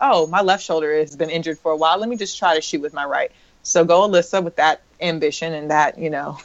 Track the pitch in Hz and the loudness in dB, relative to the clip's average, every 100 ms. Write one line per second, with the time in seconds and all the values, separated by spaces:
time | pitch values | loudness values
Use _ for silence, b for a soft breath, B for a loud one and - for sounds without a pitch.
0 | 269 196 156 180 196 196 - 160 151 151 | 2 2 2 2 2 0 0 -2 0 0
1 | 151 143 160 170 165 151 165 156 160 185 | -2 -4 -4 -2 -4 -4 -2 2 2 2
2 | 226 240 196 - 185 156 - 156 147 147 | -2 -6 -8 -2 0 0 -2 -6 -6 -6
3 | 143 139 143 b b b - 180 170 175 | -4 -4 -4 b b b -2 2 4 4
4 | 208 180 175 196 170 - 160 151 _ _ | 4 2 2 -2 -2 0 2 0 _ _
5 | 175 160 151 - 165 156 151 151 147 - | -4 -2 -2 -2 -6 -6 -2 2 2 0
6 | 160 147 147 - | -6 -6 -6 -12